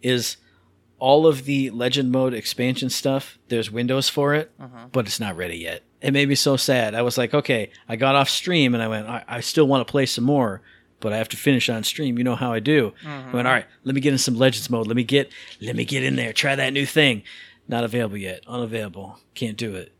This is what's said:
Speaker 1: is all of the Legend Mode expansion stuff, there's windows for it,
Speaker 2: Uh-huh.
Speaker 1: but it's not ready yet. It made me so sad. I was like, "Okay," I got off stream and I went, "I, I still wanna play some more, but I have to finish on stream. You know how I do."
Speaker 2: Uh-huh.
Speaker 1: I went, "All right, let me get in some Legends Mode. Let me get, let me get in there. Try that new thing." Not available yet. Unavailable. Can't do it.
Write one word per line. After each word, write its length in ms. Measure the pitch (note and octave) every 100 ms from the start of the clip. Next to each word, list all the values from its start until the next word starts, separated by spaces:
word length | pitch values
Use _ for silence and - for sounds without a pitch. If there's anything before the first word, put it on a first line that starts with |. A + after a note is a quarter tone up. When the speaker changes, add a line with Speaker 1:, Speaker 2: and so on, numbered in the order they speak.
Speaker 1:
is 360 | B2 B2 A2 - _ _ _ _ _ -
all 280 | B2+ C#3+ D#3+
of 160 | C3+
the 260 | C3+ C#3 C3
Legend 420 | A2+ B2 C#3+ C3
Mode 200 | C3 C3
expansion 560 | A#2 - - B2 B2+ C3
stuff, 480 | - C#3 C3+ - - -
there's 200 | A#2 G#2+
windows 380 | A2+ B2 C3 C3
for 260 | - C#3+
it, 180 | D3 D#3+ -
Speaker 2:
Uh-huh. 300 | C3 B2 B2
Speaker 1:
but 120 | C3 G#2
it's 140 | -
not 160 | G#2+ E2+
ready 220 | F2+ E2+
yet. 260 | E2 F2 _ _
It 100 | C#3
made 160 | C#3 C#3+
me 60 | C#3
so 200 | D3 C3
sad. 400 | - B2+ A2 A2+
I 60 |
was 160 | A#2+ B2+
like, 160 | A#2+
"Okay," 380 | D3 C#3 A#2+ G2+ - -
I 80 | A2+
got 180 | C3+ C#3
off 140 | C3+
stream 440 | - F3+ E3+ B2+
and 80 | A#2+
I 60 | A2
went, 200 | A2 G#2+
"I, 160 | A#2 -
I 120 | A#2+
still 260 | - D#3+ C#3
wanna 160 | C3+ A#2
play 200 | D3 C3
some 180 | -
more, 380 | A#2+ D3 A2+ F#2+ - _ _ -
but 100 | G#2+
I 60 | A2
have 100 | A2
to 60 | -
finish 300 | D3 C3 A#2+
on 160 | A2+
stream. 340 | G#2+ - C#3+ A#2+
You 60 |
know 120 | B2 A#2
how 160 | B2
I 60 | A2+
do." 320 | A2+ D3+ G#2+ - D#3
Speaker 2:
Uh-huh. 240 | C#3+ C3
Speaker 1:
I 40 | B2
went, 120 | B2
"All 40 |
right, 120 | B2 - _
let 120 | C3 C3+
me 40 |
get 140 | C#3+
in 40 | C3
some 180 | C#3 A#2
Legends 320 | C3 G#2+ A2+
Mode. 180 | A#2+ A2
Let 80 | A#2+
me 80 |
get, 260 | A#2 C#3 C3+ - - -
let 160 | A2 A2+
me 80 |
get 200 | A#2+ C#3
in 120 | C3+ C3
there. 160 | A#2
Try 240 | - C#3+ C#3
that 160 | C3
new 140 | C#3 C#3
thing." 380 | D#3+ C#3+ G#2+ - - - _ -
Not 160 | A#2+
available 340 | A#2 A#2+ A2 G2+
yet. 260 | F#2+ F#2 -
Unavailable. 720 | B2 A#2 A2+ G#2 F#2+ G2 - _ -
Can't 220 | A#2 G#2+
do 180 | A#2 F#2+
it. 160 | D#2+